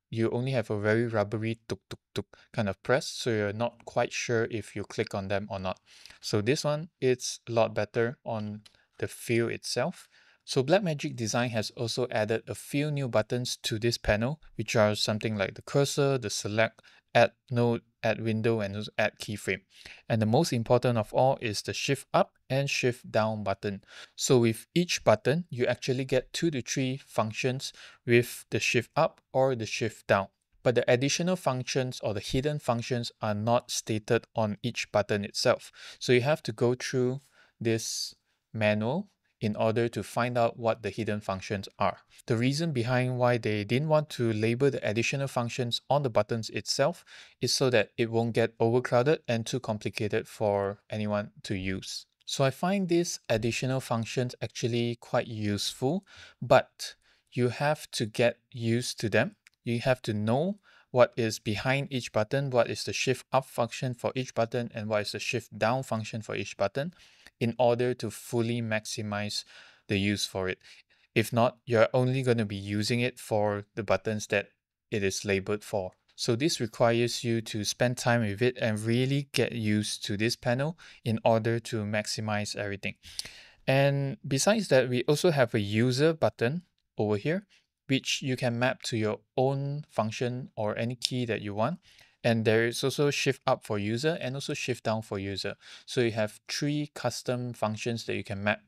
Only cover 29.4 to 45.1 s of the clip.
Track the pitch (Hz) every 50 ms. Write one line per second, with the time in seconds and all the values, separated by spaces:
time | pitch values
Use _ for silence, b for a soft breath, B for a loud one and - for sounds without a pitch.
29.4 | 135 135 131 113 107 - - - 117 107 - - - - 110 98 95 - _ _
30.4 | _ _ _ _ - 131 117 123 - - 127 123 135 143 - - 170 180 185 175
31.4 | - 143 127 127 123 - - 139 131 127 - - - 120 98 104 - - - 131
32.4 | 127 151 151 147 - - 117 117 113 - 131 120 117 - - _ - 110 104 104
33.4 | 107 117 117 123 - - - - - - 110 104 - - 120 113 - _ _ 117
34.4 | 110 104 101 - - 120 - - - - - 104 101 - 110 101 101 - - -
35.4 | - 127 107 - - - B B B B B B - - 123 123 117 143 156 -
36.4 | - - 110 - 127 120 127 127 - - - 127 123 123 131 143 - _ b b
37.4 | b b b b 110 117 110 113 - - - - - - - _ _ _ _ _
38.4 | _ _ - 110 107 107 107 107 107 120 143 190 208 - _ _ _ _ _ _
39.4 | 120 107 107 107 113 113 110 120 117 117 - 110 98 - - 131 120 123 120 123
40.4 | 117 117 - - 117 113 110 113 110 101 - - 107 110 107 104 - - 95 95
41.4 | - - 107 98 98 - - - 101 90 - - - B B B B - 123 110
42.4 | 123 131 139 147 170 165 139 123 110 123 127 123 127 127 127 123 123 120 123 120
43.4 | 107 107 107 104 101 104 120 131 156 160 156 151 147 - - - 120 113 110 107
44.4 | 110 113 120 123 143 139 117 - - 113 104 117 117 -